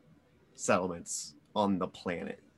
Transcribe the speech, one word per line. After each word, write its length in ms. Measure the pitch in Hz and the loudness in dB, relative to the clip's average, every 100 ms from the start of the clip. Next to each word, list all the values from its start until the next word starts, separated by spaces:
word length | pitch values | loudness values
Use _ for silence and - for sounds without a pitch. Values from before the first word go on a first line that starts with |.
| _ _ _ _ _ - | _ _ _ _ _ -4
settlements 800 | - 98 90 85 - - - - _ | 2 4 2 -4 -8 -8 -8 -14 _
on 240 | 107 98 95 | 2 4 4
the 100 | 92 | 0
planet. 520 | - 95 85 - - - | -4 -4 -4 -4 -10 -16